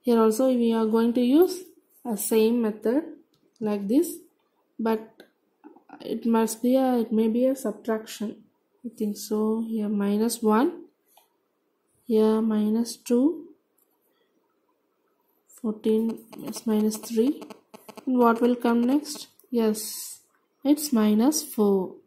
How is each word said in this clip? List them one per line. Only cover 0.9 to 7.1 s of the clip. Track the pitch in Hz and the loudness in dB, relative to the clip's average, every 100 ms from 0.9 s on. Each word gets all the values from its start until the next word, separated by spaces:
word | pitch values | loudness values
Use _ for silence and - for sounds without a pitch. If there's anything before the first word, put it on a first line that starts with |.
| 226 233 | 2 0
to | 240 | 0
use | 247 285 359 - - _ _ _ | 2 4 4 0 -14 _ _ _
a | 247 202 | -10 -8
same | - 220 220 240 | 0 2 2 2
method | 226 214 214 262 330 - _ _ _ _ | -2 -4 -2 -2 -4 -16 _ _ _ _
like | 214 208 196 | -6 -4 0
this, | 262 339 - - _ _ _ _ _ | 0 0 -6 -18 _ _ _ _ _
but | 226 220 220 _ - _ _ _ - - _ - | -2 -2 -4 _ -20 _ _ _ -20 -20 _ -18
it | - 226 | -10 -6
must | 226 226 220 - | 0 0 0 -2
be | 240 262 | 0 2
a, | 262 247 | 2 0
it | 226 | 0